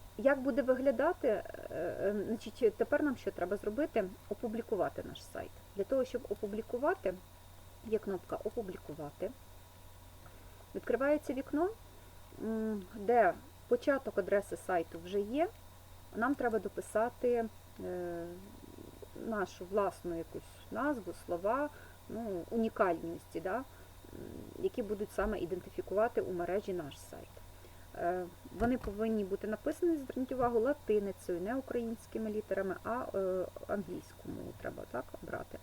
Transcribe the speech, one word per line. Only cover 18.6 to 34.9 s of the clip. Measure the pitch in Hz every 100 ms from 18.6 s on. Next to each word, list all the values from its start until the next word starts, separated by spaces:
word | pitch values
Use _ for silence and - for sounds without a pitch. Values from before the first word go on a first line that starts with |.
| - - - - - - -
нашу | 214 180 - 180
власну | 202 196 - 175 165
якусь | 160 190 - - -
назву, | 220 277 262 180 - -
слова, | 175 196 254 294 - - - -
ну, | 208 226 180 160
унікальності, | 226 226 - 196 165 165 175 - 165
да, | 180 220
м, | 269 - - - - - - - - -
які | 190 -
будуть | 202 208 208
саме | - 202 208
ідентифікувати | 165 180 - - - 190 233 233
у | -
мережі | 180 175 190 208
наш | 180 160 -
сайт. | - - - - - - - - - -
Е, | 175 180 175 - - 175
вони | 233 254
повинні | - 202 226 220
бути | 190 196 208
написані, | 214 294 311 349 320
зверніть | 262 - 254
увагу, | 262 240 233
латиницею, | 240 294 - 208 196 - - 175
не | 190 262
українськими | 262 240 226 233 - 226 220
літерами, | 208 - 190 196 -
а, | - 254 - 196
е, | 190 185 175 - -
англійську | 202 165 180 - - -
мову | - - -
треба, | - - -